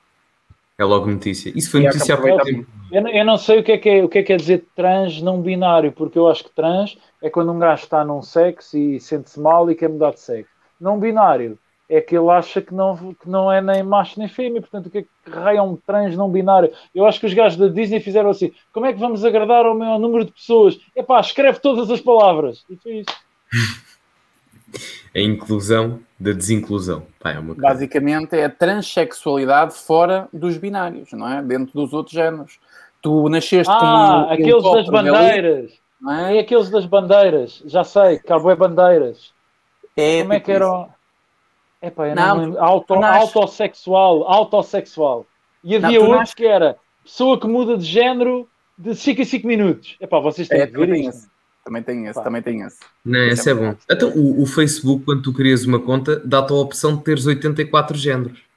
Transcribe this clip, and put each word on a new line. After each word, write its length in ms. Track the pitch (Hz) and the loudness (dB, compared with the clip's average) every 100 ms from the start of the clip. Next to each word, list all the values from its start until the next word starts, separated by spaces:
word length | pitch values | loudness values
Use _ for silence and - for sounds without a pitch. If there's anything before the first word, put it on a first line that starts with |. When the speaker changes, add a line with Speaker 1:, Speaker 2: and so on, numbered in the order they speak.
| _ _ _ _ _ _ _ - | _ _ _ _ _ _ _ -4
Speaker 1:
É 60 | |
logo 220 | 101 101 98 | 0 0 0
notícia. 460 | 101 101 92 92 | -6 -6 -10 -10
Isso 160 | - - | -8 -2
foi 100 | 143 | 2
Speaker 2:
E 40 | |
Speaker 1:
notícia 300 | 143 147 147 | 2 2 0
há 40 | 139 | 0
Speaker 2:
aproveita 240 | 135 143 | 2 2
Speaker 1:
pouco 140 | 135 120 | 0 -4
tempo. 120 | 117 104 98 | -10 -20 -6
Speaker 3:
Eu, 100 | 185 | -4
n-, 160 | 226 214 | 0 0
eu 40 | |
não 120 | 214 214 | 2 2
sei 240 | - 220 | 4 2
o 20 | |
que 100 | 214 | 4
é 60 | 214 | 0
que 100 | 214 | 2
é, 160 | 196 | 2
o 40 | 175 | 2
que 100 | 202 | 0
é 40 | |
que 40 | 196 | 0
quer 100 | 185 | 0
dizer 280 | 151 180 - | 0 -2 -2
trans 460 | - 180 190 185 156 | -4 0 0 -2 -4
não 180 | 175 185 | -4 -4
binário, 520 | 170 185 180 170 151 | -4 -2 2 2 0
porque 260 | - 156 165 | -2 -4 2
eu 80 | 170 | 2
acho 160 | - | 2
que 60 | - | -4
trans 480 | - 160 185 202 - _ _ | -4 -2 -2 -4 -10 _ _
é 100 | 156 | -6
quando 220 | 170 170 | -4 -4
um 60 | 170 | 0
gajo 260 | 170 147 | 0 0
está 200 | - 156 | -2 -4
num 160 | 151 143 | -2 -6
sexo 540 | - 165 175 175 - 151 | -4 0 0 -2 -8 -4
e 220 | 147 135 | -4 -4
sente-se 380 | - 151 - - | -8 -10 -10 -4
mal 320 | 156 170 170 | 2 2 2
e 40 | |
quer 140 | 165 160 | 0 -4
mudar 240 | 156 151 | -2 -4
de 80 | - | -4
sexo. 300 | - 151 - _ _ _ | -10 -12 -12 _ _ _
Não 180 | 180 208 | -6 -4
binário 600 | 226 220 190 135 117 107 _ _ - | -2 2 2 2 -4 -10 _ _ -2
é 120 | 156 | -2
que 160 | 160 170 | 0 2
ele 120 | 170 | 4
acha 300 | 175 170 196 | 2 0 -6
que 140 | 190 | -6
não, 400 | 185 190 175 185 | -4 -4 -4 -10
que 140 | 175 175 | -16 -6
não 240 | 190 190 | -2 0
é 80 | 190 | 0
nem 220 | 190 196 | 0 -2
macho 360 | 196 202 180 208 | 0 -2 -2 -8
nem 100 | 208 | -10
fêmea, 320 | - 247 233 | -8 -6 -8
portanto, 240 | - 208 180 | -10 -14 -12
o 40 | |
que 80 | 208 | -12
é 40 | |
que 280 | - _ - | -12 _ -18
raio 280 | 160 185 208 | -4 0 0
é 40 | |
um 140 | 196 170 | 0 -4
trans 400 | - 202 202 170 | -4 -2 -2 -2
não 120 | 196 | -2
binário? 420 | 180 185 190 165 - _ | -2 4 4 4 -2 _
Eu 120 | 180 208 | 0 2
acho 140 | 208 | 2
que 60 | 220 | 0
os 80 | |
gajos 240 | 185 214 165 | 2 2 2
da 100 | 196 | 0
Disney 320 | 170 214 220 | 0 -4 -4
fizeram 300 | 202 202 202 | -2 0 0
assim, 200 | 190 180 - _ | 0 -4 -8 _
"Como 140 | 220 262 | -6 -4
é 60 | |
que 60 | 202 | -4
vamos 260 | 233 220 | -4 -2
agradar 400 | 226 214 208 240 233 | 0 0 2 4 4
ao 100 | 220 | 0
maior 200 | 226 220 | -2 -2
número 260 | 233 233 | 0 -2
de 80 | 220 | -4
pessoas? 480 | - - 226 202 - _ 254 | -8 0 4 4 2 _ -8
Epá, 240 | 247 247 | 0 2
escreve 400 | - - 277 269 | 2 0 2 2
todas 300 | 285 240 220 | 0 0 -2
as 100 | 240 | -2
palavras." 640 | 254 233 202 156 143 117 - | 2 4 6 4 -2 -6 -16
E 80 | 180 | -20
foi 160 | 233 220 | -14 -12
isso. 100 | 202 - _ _ _ | -12 -14 _ _ _
Speaker 1:
<laughs> 420 | 117 110 - _ _ _ _ _ _ _ _ _ - - - - | -4 -4 -6 _ _ _ _ _ _ _ _ _ -20 -18 -20 -10
A 60 | 92 | -4
inclusão 800 | 107 104 - 107 98 113 113 123 _ - | -2 -2 -4 -4 0 0 0 -6 _ -8
da 140 | 98 | -6
desinclusão. 760 | 95 92 110 98 101 92 78 - _ | -4 -2 -4 -4 -6 -6 -10 -12 _
Pá, 120 | 82 | -10
é 60 | 76 | -10
uma 160 | 80 | -12
coisa. 60 | 80 | -2
Speaker 2:
Basicamente 760 | 135 131 135 147 143 156 156 | -2 -2 -4 -4 -2 -4 -4
é 120 | 160 147 | -4 -4
a 40 | |
transexualidade 1200 | - 175 208 196 - 160 - 160 139 135 143 165 | -2 -2 -2 -4 -4 -4 -6 -4 -2 2 2 0
fora 520 | - - 160 175 190 190 | -4 -2 2 2 0 -6
dos 240 | 160 175 160 | -8 -6 -6
binários, 560 | 196 202 175 170 - | -8 -8 -8 -10 -16
não 160 | 110 110 | -12 -10
é? 120 | 139 | -8
Dentro 320 | 135 127 131 | -4 -4 -6
dos 180 | 147 139 | -6 -6
outros 220 | 151 147 | -6 -6
géneros. 440 | 160 165 160 143 _ _ _ _ _ | -4 -4 -4 -14 _ _ _ _ _
Tu 260 | 156 151 151 | -2 0 2
nasceste 420 | 160 160 185 165 | 0 2 2 4
como 140 | 214 | 4
Speaker 3:
Ah, 400 | 233 226 202 175 | 4 6 6 4
Speaker 2:
um, 40 | 151 | 2
um 40 | |
Speaker 3:
aqueles 220 | 160 160 | 2 4
das 80 | 240 | 4
Speaker 2:
copo 200 | 190 220 | 6 4
de 60 | 185 | 4
elite, 220 | 214 196 | 2 4
Speaker 3:
bandeiras. 600 | 208 226 214 170 143 113 _ _ _ | 4 4 4 2 0 -4 _ _ _
Speaker 2:
não 120 | 131 | -8
é? 220 | 151 180 214 | -6 -2 -2
Speaker 3:
É 40 | |
aqueles 300 | 208 240 190 | 2 2 2
das 160 | 208 175 | -2 0
bandeiras. 760 | 202 180 202 196 151 120 - 147 | 0 4 4 6 2 -2 -10 -4
Já 180 | 165 | -2
sei, 340 | 175 202 196 160 | 0 4 4 4
cá 180 | - 165 | 0 2
bué 180 | 170 170 | 2 2
bandeiras. 800 | 185 165 180 170 127 113 _ _ _ _ _ _ - | 2 4 4 4 2 -6 _ _ _ _ _ _ -12
Speaker 2:
É 280 | - 151 165 | -2 0 0
Speaker 3:
Como 100 | 190 | 0
é 40 | 202 | -2
Speaker 2:
tipo 100 | 202 | 0
Speaker 3:
que 60 | |
era 120 | 196 | 0
Speaker 2:
isso. 100 | 190 | 0
Speaker 3:
o, 140 | 185 170 _ _ _ _ _ _ _ _ _ 175 | -2 -8 _ _ _ _ _ _ _ _ _ -12
epá, 220 | - 151 | -8 -4
eu 60 | 170 | 0
Speaker 2:
Não, 120 | 185 | 0
Speaker 3:
não 60 | 190 | 0
me 100 | 160 | -2
lembro. 140 | 180 | 0
Auto-, 220 | 170 185 180 | 2 2 0
Speaker 2:
tu 40 | 190 | 0
nasces 360 | 214 214 220 214 | 4 4 2 0
Speaker 3:
autossexual, 880 | 196 - 202 - - 190 190 170 | -2 -2 -8 -8 -2 2 4 4
autossexual. 1000 | 170 196 208 208 - 202 - - 147 120 - _ _ _ | 2 0 2 -2 -2 -6 -8 -4 -2 -4 -8 _ _ _
E 160 | 170 214 | -4 0
Speaker 2:
Não, 100 | 220 | 2
Speaker 3:
havia 100 | 233 | 4
Speaker 2:
tu 40 | |
Speaker 3:
outro 140 | 214 240 | 4 4
Speaker 2:
nasces 140 | 226 | 0
Speaker 3:
que 120 | - 226 | -2 0
era 320 | 196 156 - _ _ | 2 2 -2 _ _
pessoa 340 | _ - 254 262 | _ -2 0 0
que 80 | 220 | 0
muda 300 | 240 233 226 | -2 -2 -4
de 80 | |
género 640 | 165 190 247 247 247 247 240 _ _ - | -2 0 0 0 -2 -4 -8 _ _ -16
de 160 | 180 | -10
cinco 260 | 220 285 240 | -6 -4 -2
em 40 | 247 | -4
cinco 200 | 262 226 | -4 -2
minutos. 480 | 226 196 - - - | 0 0 -2 -8 -18
Epá, 180 | 185 160 | -4 -2
vocês 280 | 147 151 156 | -2 -4 -2
têm 140 | 139 | 0
Speaker 2:
É, 40 | 139 | 0
Speaker 3:
que 60 | |
ver 140 | 123 170 | -2 -2
Speaker 2:
também 80 | 165 | -2
tem 60 | 131 | -4
Speaker 3:
isto. 80 | 120 | -10
Speaker 2:
esse. 140 | 107 _ _ _ | _ _ _ _
Também 160 | - 117 | -14 -12
tem 260 | 113 123 107 | -10 -10 -10
esse, 80 | |
Speaker 3:
Pá. 80 | 110 | -10
Speaker 2:
também 200 | 110 117 | -8 -8
tem 180 | 117 113 | -8 -8
esse. 160 | 98 - _ _ | -10 -18 _ _
Speaker 1:
Não, 160 | 120 123 | -4 0
Speaker 2:
Esse 120 | 120 120 | 0 0
Speaker 1:
esse 60 | 143 | 0
Speaker 2:
é 40 | |
Speaker 1:
é 20 | |
Speaker 2:
muito 120 | 120 110 | 0 -2
Speaker 1:
bom. 40 | 104 - | -6 -6
Speaker 2:
bom. 60 | |
Speaker 1:
Então, 140 | - 120 156 | -2 -2 0
o, 220 | 143 131 | 0 0
o 40 | 139 | 0
Facebook, 580 | 165 151 - 131 135 | 0 0 0 -2 -2
quando 180 | 135 139 | -2 -4
tu 100 | 135 | -4
crias 320 | 123 135 127 | -2 2 2
uma 140 | 127 120 | 0 -2
conta, 380 | 123 131 131 151 | -2 -4 -2 -4
dá-te 280 | 127 135 135 | -2 0 0
a 40 | 143 | -2
opção 400 | 139 - 151 147 | -2 -4 -4 -2
de 80 | |
teres 200 | 156 143 | -2 -2
oitenta 380 | 135 143 151 151 | -2 -2 -2 -4
e 20 | |
quatro 320 | 147 151 147 151 | -2 -2 -2 -4
géneros. 440 | 139 131 120 - _ | -4 -4 -4 -10 _